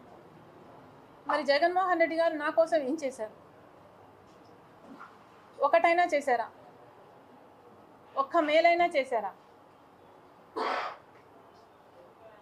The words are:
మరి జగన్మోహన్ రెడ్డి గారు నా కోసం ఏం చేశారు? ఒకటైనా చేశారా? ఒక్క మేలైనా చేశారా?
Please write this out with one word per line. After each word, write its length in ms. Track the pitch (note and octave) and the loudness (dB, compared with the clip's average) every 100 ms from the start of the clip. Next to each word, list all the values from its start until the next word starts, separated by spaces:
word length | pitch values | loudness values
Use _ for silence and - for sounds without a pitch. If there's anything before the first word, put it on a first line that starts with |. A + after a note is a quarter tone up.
| - - - - - - - - - - - - - | -20 -20 -20 -20 -20 -20 -20 -20 -20 -20 -20 -14 -4
మరి 160 | D4 | -2
జగన్మోహన్ 580 | C4+ C#4+ E4+ F4+ F#4 E4+ | 0 2 2 2 0 2
రెడ్డి 160 | E4 D#4+ | 0 0
గారు 180 | E4 | -2
నా 160 | D#4 D4+ | -2 -2
కోసం 260 | D#4+ D#4+ E4 | 0 2 0
ఏం 220 | C4 D#4+ | -2 -6
చేశారు? 300 | C4+ A#3+ G#3+ - - - - - - - - - - - - - - - - - - - - - - - | -6 -8 -12 -14 -20 -20 -20 -20 -20 -20 -20 -20 -20 -20 -20 -20 -20 -20 -20 -20 -20 -20 -20 -20 -16 -2
ఒకటైనా 400 | C#4+ E4 E4+ E4+ F4 | 2 4 4 2 2
చేశారా? 360 | D4 C4+ A#3 - - - - - - - - - - - - - - - - - - | 0 0 -2 -2 -12 -20 -20 -20 -20 -20 -20 -20 -20 -20 -20 -20 -20 -20 -20 -12 -6
ఒక్క 200 | C#4 F4 | -2 0
మేలైనా 500 | D4+ D#4 E4+ E4+ F4 D#4 | 2 4 4 4 2 0
చేశారా? 380 | C4 A3+ G3 - - - - - - - - - - - - - - - - - - - - - - - - - - - - - - - | -2 -4 -6 -12 -20 -20 -20 -20 -20 -20 -20 -20 -20 -20 -14 -8 -6 -6 -8 -14 -20 -20 -20 -20 -20 -20 -20 -20 -20 -20 -20 -20 -20 -20